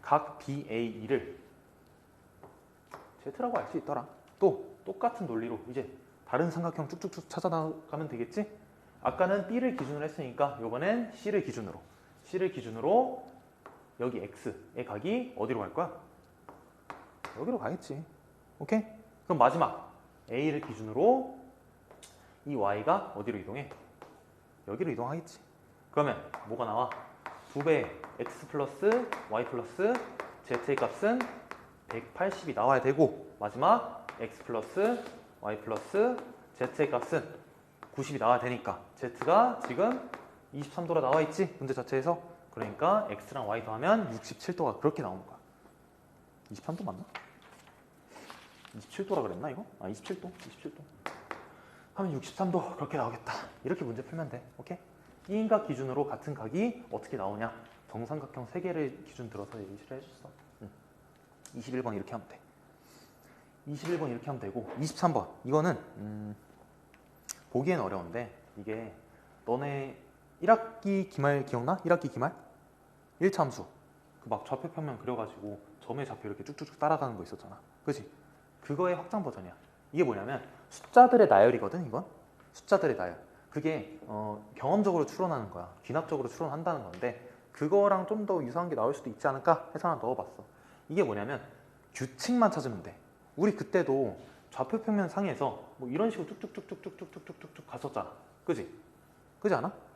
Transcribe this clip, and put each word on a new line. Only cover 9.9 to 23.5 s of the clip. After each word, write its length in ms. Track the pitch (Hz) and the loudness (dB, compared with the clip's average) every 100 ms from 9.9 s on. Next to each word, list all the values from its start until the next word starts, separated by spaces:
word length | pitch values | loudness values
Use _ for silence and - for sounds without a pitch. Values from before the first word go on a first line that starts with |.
| 147 | -2
했으니까 540 | 151 - 135 120 143 139 | -4 -4 -8 0 0 0
요번엔 520 | 113 120 175 233 226 | -4 -2 0 0 -2
C를 300 | - 208 208 | -6 0 0
기준으로, 360 | - 117 101 - - - - - | 0 -6 -8 -10 -16 -20 -20 -20
C를 280 | - 185 185 | -6 -2 -2
기준으로 760 | 185 113 113 135 220 262 - - - - - - - - - | -2 -8 -2 4 6 4 -2 -12 -20 -20 -20 -20 -20 -20 -4
여기 180 | 120 113 | -2 -2
X의 680 | 98 - 117 95 - - | -8 -8 -8 -10 -12 -10
각이 500 | 123 104 143 233 247 - | -6 -6 -2 -2 -2 -4
어디로 240 | 110 117 | -2 -2
갈 140 | 95 | -2
거야? 180 | - 175 - - - - - - - - - - - - - - - | -4 -4 -6 -18 -20 -20 -20 -20 -20 -20 -20 -16 -16 -16 -14 -14 -6
여기로 200 | 156 247 | -2 -2
가겠지. 440 | 107 175 - 139 160 - - - - - | -2 -4 -6 -10 -10 -18 -20 -20 -20 -14
오케이? 260 | 147 220 214 - - - | 0 2 0 -12 -20 -20
그럼 140 | - 165 | -2 6
마지막 540 | 120 165 143 - - - - - - | 6 8 2 0 -12 -20 -20 -20 -6
A를 300 | 117 151 147 | 0 0 0
기준으로 760 | - 107 110 110 202 262 262 - - - - - - - - - - - 143 | -4 -8 -4 4 6 6 2 -10 -18 -20 -20 -20 -20 -20 -20 -20 -20 -16 -6
이 80 | |
Y가 600 | 139 98 104 110 190 - 104 | 0 2 2 2 2 0 -6
어디로 220 | 104 107 | -6 -6
이동해? 320 | 90 | -6